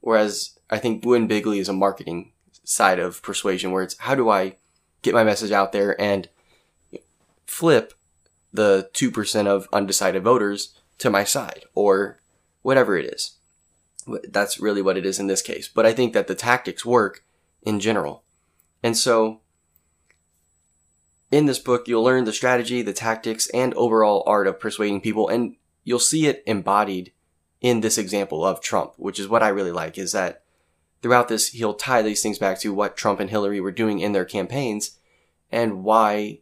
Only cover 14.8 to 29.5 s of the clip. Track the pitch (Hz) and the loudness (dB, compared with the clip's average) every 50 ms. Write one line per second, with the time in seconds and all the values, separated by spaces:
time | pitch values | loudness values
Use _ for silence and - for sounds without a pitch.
14.8 | 95 95 92 95 90 95 92 - 101 98 95 92 - - - - - - _ - | 0 0 0 0 -2 -4 -4 -2 -2 -2 -2 -2 -4 -6 -10 -10 -12 -6 _ 4
15.8 | 113 113 110 120 127 117 113 107 98 - 95 - - 117 123 123 - - 90 - | 4 4 4 4 0 2 2 0 -2 -2 -6 -4 0 0 0 0 0 -8 -10 -8
16.8 | - 117 123 120 107 98 - - _ _ _ _ _ _ _ _ _ 110 107 104 | -4 2 2 2 2 2 -4 -10 _ _ _ _ _ _ _ _ _ -4 -4 -2
17.8 | 95 110 113 101 82 73 - - _ _ _ _ _ _ _ _ _ _ _ _ | 0 0 0 0 -2 -4 -8 -12 _ _ _ _ _ _ _ _ _ _ _ _
18.8 | - 117 113 113 - 131 120 113 110 110 110 - _ _ _ _ _ _ _ _ | -2 -2 0 0 2 2 4 4 2 0 -2 -8 _ _ _ _ _ _ _ _
19.8 | _ _ _ _ _ _ _ _ _ _ _ _ _ _ _ _ _ _ _ _ | _ _ _ _ _ _ _ _ _ _ _ _ _ _ _ _ _ _ _ _
20.8 | _ _ _ _ _ _ _ _ _ _ - 147 151 143 131 - - - 123 120 | _ _ _ _ _ _ _ _ _ _ 2 4 4 4 0 -2 0 0 0 0
21.8 | 120 - 117 113 113 127 127 131 123 110 107 - - 127 127 123 120 113 123 123 | 0 0 0 2 4 4 4 2 2 -2 -4 -2 0 2 2 2 0 -2 -4 -4
22.8 | 113 104 95 - 120 113 110 113 - 117 110 113 - - - 123 127 127 - - | -4 -4 -6 -4 -2 -4 -4 -2 -4 -6 -4 -4 -4 -2 0 0 0 0 0 0
23.8 | 117 120 110 110 110 104 104 98 - - 107 104 98 95 95 - - 110 - - | 0 2 4 4 4 4 4 2 2 2 2 2 2 0 -2 -2 -8 -8 -4 -2
24.8 | 107 104 98 98 - 113 104 107 107 - 107 120 120 104 - _ _ _ _ _ | -2 -2 -2 -2 -4 -4 -2 0 0 0 0 -2 -2 -4 -6 _ _ _ _ _
25.8 | _ - 120 120 - - - 160 156 147 131 - - - 110 101 85 95 98 104 | _ -2 0 0 0 0 2 2 2 2 0 -2 -2 -4 -4 -2 0 0 2 2
26.8 | 107 101 95 92 90 - _ _ _ _ _ _ _ _ _ _ - 123 120 117 | 2 0 -2 -8 -8 -10 _ _ _ _ _ _ _ _ _ _ 0 2 2 2
27.8 | 110 110 107 - 107 92 104 101 98 - 80 78 82 95 90 - - - - 98 | 2 0 0 0 -2 -2 -2 -2 -2 -2 -4 -2 0 0 -2 -2 -6 -2 -2 -2
28.8 | 76 - - _ - 98 95 - 101 98 113 117 113 107 | -2 -2 -8 _ -10 -10 -8 -8 -6 0 2 2 4 2